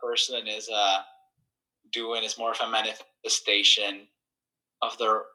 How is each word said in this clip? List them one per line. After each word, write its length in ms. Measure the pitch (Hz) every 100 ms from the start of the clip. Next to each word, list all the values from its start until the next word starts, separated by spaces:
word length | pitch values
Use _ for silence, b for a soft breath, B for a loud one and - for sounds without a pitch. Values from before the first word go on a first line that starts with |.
person 460 | 123 117 - 123 110
is, 220 | 107 110
uh, 280 | 107 101 95 - - _ _ _ _ _ _ 113
doing 320 | 120 113 113
is 140 | 110 120
more 140 | 117
of 100 | 113
a 80 | 113
manifestation 1400 | 113 110 107 - _ 113 - - 104 101 - 101 98 104 _ _ _ _ _ _ _
of 160 | 113 -
their 260 | 110 110 -